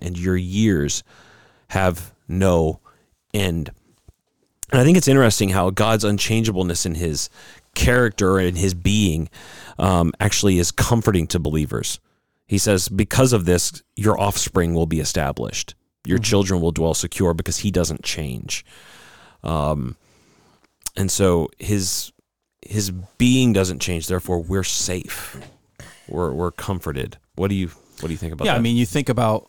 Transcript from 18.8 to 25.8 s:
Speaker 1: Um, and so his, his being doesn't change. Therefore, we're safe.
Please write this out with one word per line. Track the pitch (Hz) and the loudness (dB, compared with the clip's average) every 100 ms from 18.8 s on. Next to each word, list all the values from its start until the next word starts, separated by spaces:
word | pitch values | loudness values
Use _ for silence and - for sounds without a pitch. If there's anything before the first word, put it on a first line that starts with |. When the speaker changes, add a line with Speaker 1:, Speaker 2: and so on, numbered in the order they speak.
| - - - - - _ | -20 -20 -20 -20 -20 _
Speaker 1:
Um, | - 80 73 76 62 - _ _ _ _ _ _ _ _ - - | -4 -2 0 -2 -6 -10 _ _ _ _ _ _ _ _ -10 -4
and | 98 | -2
so | - 95 87 76 - | 2 2 2 0 -6
his, | - 101 90 - - _ _ _ _ _ | -4 -2 -2 -6 -8 _ _ _ _ _
his | - 107 98 90 92 - | -8 -6 -4 -8 -8 0
being | 123 131 123 | 2 4 4
doesn't | 98 92 71 | 2 0 -2
change. | - 85 80 | -4 -4 -2
Therefore, | 90 - 87 | -4 -2 -4
we're | 80 95 | -2 -2
safe. | 90 - - 90 - - - 67 - _ _ - | -2 -4 -4 -6 -8 -12 -12 -16 -20 _ _ -20